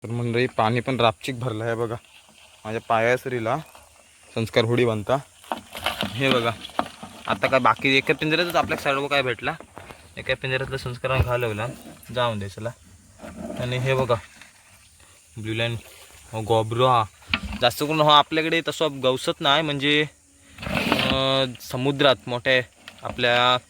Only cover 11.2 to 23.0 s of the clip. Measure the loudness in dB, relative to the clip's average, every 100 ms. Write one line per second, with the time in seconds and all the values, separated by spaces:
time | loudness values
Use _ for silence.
11.2 | 0 0 0 -2 -6 -8 -18 -20 -8 -2
12.2 | -2 -2 -8 -8 -10 -12 -20 -20 -20 -20
13.2 | -18 -14 -12 -8 -6 -4 0 0 2 0
14.2 | -2 -20 -20 -20 _ -20 _ _ -20 -20
15.2 | _ -12 -6 -2 -2 -4 -10 -20 -20 -20
16.2 | -12 -10 2 2 2 2 4 4 2 -6
17.2 | -8 -8 -6 0 0 2 -2 2 6 6
18.2 | 6 0 0 -2 -2 -2 -2 0 0 0
19.2 | -2 -2 2 2 2 -2 2 2 2 _
20.2 | _ _ -20 -14 -6 -4 0 0 0 0
21.2 | 2 2 0 -4 -8 -2 -2 4 4 4
22.2 | 0 -4 2 2 0 _ -20 -14